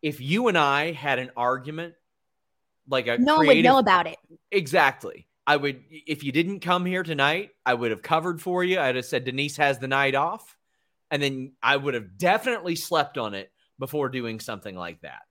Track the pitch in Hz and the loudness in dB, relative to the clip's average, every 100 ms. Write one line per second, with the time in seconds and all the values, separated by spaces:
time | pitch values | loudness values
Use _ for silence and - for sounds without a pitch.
0 | 156 143 131 190 247 175 147 139 156 151 | -6 -6 -2 0 2 2 2 2 0 -4
1 | 143 127 127 117 123 131 131 156 170 - | -2 -2 -4 -2 0 0 -6 -10 -12 -14
2 | _ _ _ _ _ _ _ _ - 131 | _ _ _ _ _ _ _ _ -4 -2
3 | 117 117 254 311 294 262 247 269 208 180 | 0 2 4 4 6 8 8 6 6 4
4 | 170 160 _ 165 _ 196 147 170 143 - | 2 -6 _ -20 _ -2 0 4 4 2
5 | - - - _ - 147 143 131 _ 156 | -14 -16 -20 _ 0 2 2 -4 _ -20
6 | 147 147 143 135 170 196 165 180 180 185 | -8 -6 -2 -2 -2 -4 -2 -2 0 -4
7 | 165 151 139 165 202 _ 127 123 120 107 | -4 2 2 2 -6 _ 0 0 0 -2
8 | - 160 170 165 - 180 180 185 139 127 | 0 0 0 -6 -4 -2 0 2 0 -2
9 | 123 131 123 127 143 143 143 127 131 135 | -2 -4 -4 -4 -6 2 2 2 0 2
10 | 139 135 160 220 - _ _ _ _ _ | 2 2 -2 -4 -14 _ _ _ _ _
11 | _ 147 139 135 131 _ 117 139 139 123 | _ -4 -2 -4 -10 _ 0 2 0 -6
12 | 98 98 175 214 254 233 175 170 - 165 | -8 -2 0 2 0 -4 -4 -6 -2 0
13 | 143 143 110 98 95 _ _ _ 135 151 | 0 -4 -6 -8 -12 _ _ _ -8 -4
14 | 135 127 117 110 - 107 104 92 87 82 | -4 -4 -6 -8 -10 -12 -12 -10 -12 -12
15 | 76 62 _ | -18 -20 _